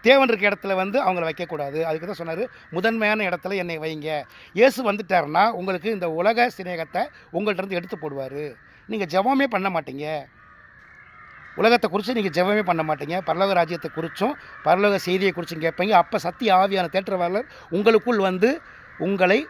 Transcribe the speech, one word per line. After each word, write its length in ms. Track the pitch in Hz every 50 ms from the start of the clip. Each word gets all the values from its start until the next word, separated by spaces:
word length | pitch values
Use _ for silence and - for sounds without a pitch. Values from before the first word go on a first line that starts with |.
| -
தேவன் 240 | 226 269 277 269 247
இருக்க 200 | 226 190 202 208
இடத்துல 240 | 202 - - 196 190 185
வந்து 160 | 190 196 202 269 285
அவங்கள 200 | 185 185 175 165 160
வைக்கக்கூடாது. 500 | 156 - 175 165 170 147 143 139 139 156
அதுக்கு 260 | 160 165 156 160 165 180
தான் 100 | 202 -
சொன்னாரு, 220 | 170 165 165 175 240 247 - - - - 160
"முதன்மையான 480 | 170 185 226 226 226 214 208 214 214 208 185
இடத்துல 280 | 175 175 - 185 202 190
என்னை 160 | 175 175 165 156 156
வைங்க." 260 | 160 160 156 147 156 156 147 135 - - - - - - 180
இயேசு 220 | 233 269 - 247 262 214
வந்துட்டாருன்னா 560 | 202 208 208 - 190 175 147 143 156 170 202 233 226 180
உங்களுக்கு 280 | 185 190 185 175 175 220 226
இந்த 120 | 196 175 170 156 160
உலக 300 | 180 214 233 233 240 247 - -
சிநேகத்தை 460 | 185 180 180 160 160 - - 180 240 - _ - - - -
உங்கள்ட்ட 260 | 175 208 208 202 175
இருந்து 180 | 190 196 196 -
எடுத்து 180 | 175 - - 165
போடுவாரு. 420 | 156 151 139 135 135 131 135 143 151 143 117 - _ - _ - _ -
நீங்க 180 | 220 214 196 160 160
ஜெபமே 340 | 185 202 247 277 269 277 254 233
பண்ண 160 | 190 190 190 180
மாட்டீங்க, 300 | 165 143 - 131 139 151 151 156 147 135 - _ - - - - - - - _ - - - - - - - - - - - - - - - - 165
உலகத்தை 280 | 185 226 240 240 240 190
குறித்து 260 | 160 202 208 226 262
நீங்க 140 | 233 202 185 143
ஜெபமே 280 | 170 180 190 208 214 202
பண்ண 160 | 180 170 165 156 156
மாட்டீங்க, 280 | 156 143 147 147 170 185 180 -
பரலோக 260 | 156 170 196 196 196 175
ராஜ்யத்தை 300 | 170 160 175 160 - 156
குறித்தும் 440 | - 160 160 160 - - 196 247 277 - - - - - -
பரலோக 340 | 151 170 185 202 208 202 185 -
செய்தியை 260 | 180 185 190 196 196
குறித்தும் 320 | - 175 170 - 170 156 156
கேட்பீங்க. 300 | 165 160 - 185 208 214 175
அப்ப 160 | 170 - - 202
சத்திய 320 | - 170 180 - 254 214 185
ஆவியான 360 | 185 196 202 196 190 180 165
தேற்றவாளர் 560 | - 190 190 214 202 180 175 175 185 214 262 - - - - - 165
உங்களுக்குள் 440 | 190 208 226 226 208 - 247 240 208 190 190
வந்து 220 | 185 180 196 247 294 330 - - - - - - - - 156
உங்களை 320 | 185 202 185 185 180 196 262 311